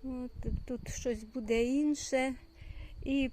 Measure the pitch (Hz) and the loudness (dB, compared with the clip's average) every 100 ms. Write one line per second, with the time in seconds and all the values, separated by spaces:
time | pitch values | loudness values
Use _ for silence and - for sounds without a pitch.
0 | 262 254 247 - - - - 240 - - | -6 -6 -6 -4 -2 -2 -2 -6 -4 -4
1 | 254 220 220 262 214 233 240 269 302 294 | -2 -2 -4 -6 2 4 6 4 4 2
2 | - 262 262 254 - - - - - - | 2 2 2 -2 -10 -16 -12 -10 -10 -8
3 | - 277 262 | 0 2 2